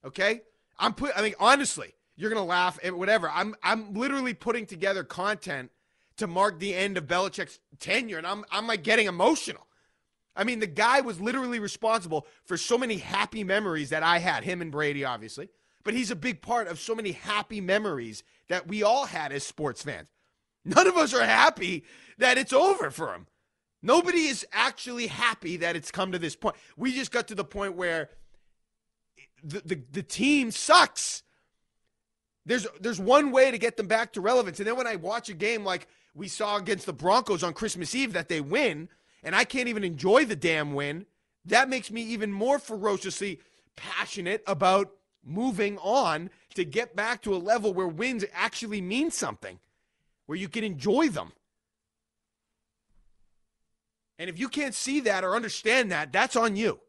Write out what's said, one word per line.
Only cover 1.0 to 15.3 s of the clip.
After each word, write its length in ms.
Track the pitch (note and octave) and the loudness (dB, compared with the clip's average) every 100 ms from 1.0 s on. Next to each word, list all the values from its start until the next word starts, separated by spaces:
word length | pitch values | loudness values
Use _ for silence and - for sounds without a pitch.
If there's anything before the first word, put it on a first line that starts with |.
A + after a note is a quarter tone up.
| C#4+ G3 | -4 0
I 40 | |
mean, 120 | G#3+ F#3+ | -2 2
honestly, 560 | G#3 C#4 C#4 - A2+ _ _ - | 6 6 4 -6 -10 _ _ -8
you're 140 | G#3 | -4
gonna 160 | A3 F3+ | -2 0
laugh 320 | F3+ F3+ F3 | 2 0 -2
and 140 | F3+ F3+ | -6 -4
whatever. 320 | F#3+ A3 E3 | 2 2 2
I'm, 260 | D#3 G3+ G#3+ | -2 -4 -2
I'm 300 | F3 A3 G#3+ G#3 | -2 -2 -2 -4
literally 400 | C4 C#4 B3+ A3 | -2 -2 -4 -4
putting 320 | A#3 A#3 G#3+ | -4 -4 -6
together 360 | F3 F#3+ F#3+ | -4 -2 -2
content 680 | D3 - G3 G#3+ - C#3+ B2+ _ _ _ _ - | -4 -4 -2 -4 -6 -10 -10 _ _ _ _ -8
to 120 | G#3+ | -4
mark 320 | E3+ G3+ E3 | 2 2 2
the 160 | G3 F3+ | -4 0
end 220 | G3 F#3 | 0 -2
of 100 | D3 | 0
Belichick's 520 | F3 F#3+ - E3+ - _ D3 | 0 0 -4 -10 -10 _ -16
tenure, 380 | - G#3+ A#3 E3 | -2 -2 -2 -6
and 100 | E3+ | -6
I'm, 160 | G3+ G3+ | -6 -4
I'm, 160 | F#3+ A3+ | -6 -2
like, 160 | A3+ | -2
getting 240 | D#3+ A#3 G#3 | 2 2 2
emotional. 580 | F3 G3+ E4 - - _ _ _ _ _ _ _ - | 4 4 4 -2 -12 _ _ _ _ _ _ _ -4
I 80 | |
mean, 160 | G#3 A#3+ | -2 -2
the 80 | G#3+ | -4
guy 320 | D3+ A3 C4+ | 2 4 4
was 220 | B3 F3 | 2 -4
literally 380 | G3+ B3 B3+ A#3+ | -2 -2 -2 -4
responsible 680 | G#3 - A3 A3+ F3 D#3 - _ | -4 -2 0 0 0 -6 -6 _
for 140 | _ F3 | _ -6
so 200 | - A#3+ | 0 0
many 200 | B3+ G3+ | 2 -4
happy 480 | - G3 G#3 A3 F#3+ | -2 -2 -2 -4 0
memories 440 | G3 G#3 D#3 C#3 | 0 0 -4 -2
that 120 | D#3 | 0
I 160 | D#3+ E3+ | 4 4
had, 240 | F3 C#3+ | 2 0
him 180 | B2+ F3+ | -2 -6
and 80 | E3 | -6
Brady, 360 | C#3+ D3+ C#3+ C3+ | -2 -2 -2 -4
obviously, 440 | A#2+ A2 | -6 -10